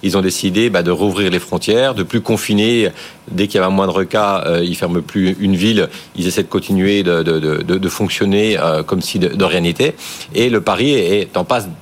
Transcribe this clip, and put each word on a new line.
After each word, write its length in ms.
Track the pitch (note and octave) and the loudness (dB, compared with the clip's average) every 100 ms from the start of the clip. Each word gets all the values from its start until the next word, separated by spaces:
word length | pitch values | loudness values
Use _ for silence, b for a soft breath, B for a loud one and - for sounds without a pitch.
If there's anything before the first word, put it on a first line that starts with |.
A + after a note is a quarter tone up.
ils 140 | G2 F#2+ | 0 2
ont 40 | |
décidé, 480 | F#2 - G2+ F#2 A#2 | 0 0 -2 2 2
bah, 140 | F#2 | 2
de 80 | E2+ | 0
rouvrir 400 | E2+ G2+ F#2 F#2+ | 2 0 0 0
les 80 | F2 | -2
frontières, 560 | - G#2+ - A2 C3+ A2 | -2 -4 0 2 2 0
de 80 | |
plus 160 | F2 A#2+ | -2 -4
confiner. 720 | - A2 - G#2 A2 A#2 G2+ B B B - | 0 -2 0 2 2 2 0 B B B -8
Dès 160 | F2+ G2+ | -2 0
qu'il 80 | - | 2
y 20 | |
avait 120 | F#2 | 2
un 40 | G2 | 2
moindre 280 | G2 F2 | 2 0
cas, 400 | F#2 A2 G2+ G2 D#2+ | 0 0 2 0 0
euh, 160 | E2+ | 0
ils 120 | F2 E2+ | 0 -2
ferment 260 | F2 F2 | -2 -2
plus 360 | - G#2 F#2 F#2 | -2 0 0 0
une 160 | G2 F#2+ | 0 2
ville, 320 | G#2 G#2+ E2+ B B - | 2 2 0 B B -4
ils 100 | F2+ | -2
essaient 160 | F2+ | -2
de 60 | F#2+ | -2
continuer 520 | F#2+ - G2 F#2+ G2+ | -4 0 0 2 2
de, 220 | F2 E2+ | 2 0
de, 160 | D#2+ D#2+ | 2 0
de, 220 | D#2 D2+ | 0 -2
de, 140 | D#2+ F#2 | 0 0
de 120 | F#2+ | 0
fonctionner, 680 | - G2 - G2+ G2 G#2+ G2+ | -2 -4 0 2 2 2 2
euh, 240 | E2 D#2 | 0 0
comme 180 | D#2 F#2 | 0 -4
si 160 | - - | -2 -2
de, 120 | F2 | -2
de 160 | - F#2 | 0 0
rien 160 | F2 | 2
n'était. 340 | E2+ E2 C#3+ - B B B - | 0 0 -2 -2 B B B 0
Et 140 | B2 | 2
le 100 | A2 | 2
pari 340 | F2 F#2 C3 | 0 0 2
est, 280 | C#3 F2 G2+ | 2 2 0
est 160 | F2+ - | 0 -4
en 80 | - | -2
passe 240 | B2 F#2+ D#2+ | -2 -4 -14